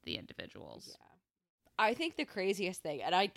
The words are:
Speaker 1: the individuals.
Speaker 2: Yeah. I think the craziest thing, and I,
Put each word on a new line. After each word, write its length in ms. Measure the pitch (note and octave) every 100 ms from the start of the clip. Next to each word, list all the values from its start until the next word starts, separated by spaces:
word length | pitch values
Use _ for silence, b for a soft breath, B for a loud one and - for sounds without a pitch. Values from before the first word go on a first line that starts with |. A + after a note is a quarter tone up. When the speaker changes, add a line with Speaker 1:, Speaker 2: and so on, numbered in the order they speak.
Speaker 1:
the 120 | - -
individuals. 720 | - - - - D2 - -
Speaker 2:
Yeah. 160 | - - - _ _ _ _ _ -
I 160 | G#3+
think 200 | A#3+ B3 -
the 80 |
craziest 580 | D4 G#3 F#3+ F#3 F#3 F3+
thing, 200 | D#3+ C#3+
and 140 | A#2 F3+
I, 160 | G3+